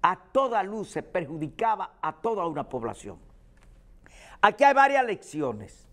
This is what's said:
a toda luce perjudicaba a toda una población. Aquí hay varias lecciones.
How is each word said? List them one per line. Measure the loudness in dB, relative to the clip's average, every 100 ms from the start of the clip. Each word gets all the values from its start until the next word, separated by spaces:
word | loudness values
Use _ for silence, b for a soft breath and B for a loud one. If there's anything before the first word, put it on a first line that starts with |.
a | 2 0
toda | -2 0 0 0
luce | -2 -6 -8 -8
perjudicaba | -6 -6 -6 -8 -10 -2 -2 -2 -6 _
a | -8
toda | -4 -4 -2 -4
una | -4 -6
población. | -6 -8 -10 -14 -18 -20 -20 -20 -20 -20 -20 -20 -20 -20 B B B
Aquí | 2 6
hay | 4
varias | 6 6 4 0
lecciones. | -4 -8 -6 -4 -6 -12 -20 -20